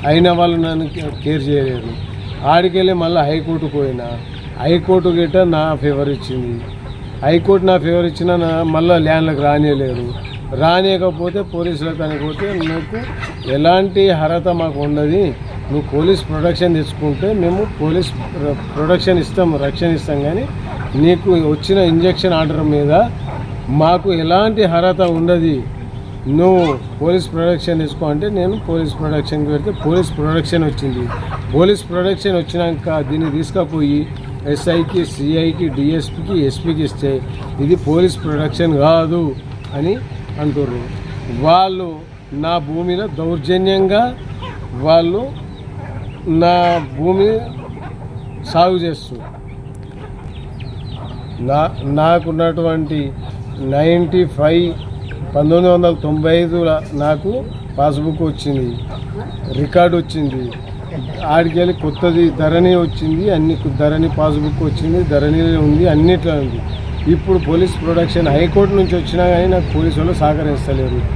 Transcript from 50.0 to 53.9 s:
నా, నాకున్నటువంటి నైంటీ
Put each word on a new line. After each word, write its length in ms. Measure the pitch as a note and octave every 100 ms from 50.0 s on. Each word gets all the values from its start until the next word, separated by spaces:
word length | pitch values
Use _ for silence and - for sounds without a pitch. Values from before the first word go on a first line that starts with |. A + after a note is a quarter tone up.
| - - - - - - - - - - - - - - B2
నా, 100 | C#3+ E3 - C#3 C#3+
నాకున్నటువంటి 1000 | D#3+ E3+ D#3+ D#3+ E3 D#3+ E3 D#3+ D3+ D3+ C#3 C3+ - - - - C3+
నైంటీ 480 | C#3 D#3+